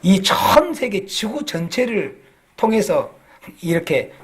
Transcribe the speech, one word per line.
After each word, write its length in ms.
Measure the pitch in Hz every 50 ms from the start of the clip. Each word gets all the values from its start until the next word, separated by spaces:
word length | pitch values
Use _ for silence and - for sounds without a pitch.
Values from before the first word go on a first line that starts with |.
이 200 | - 175 196 196 190
전 500 | - - - - - - 294 330 349 320
세계 320 | - 262 247 202 190 196
지구 400 | - - - - 214 247 302 -
전체를 720 | - - 165 170 165 - - - 214 226 202 156 135 - - - - _ _ _ _ _
통해서 560 | - - 226 220 220 - - 165 143 - - - - _ _ - - - - - -
이렇게 520 | - 165 170 165 165 - 160 127 110 - - -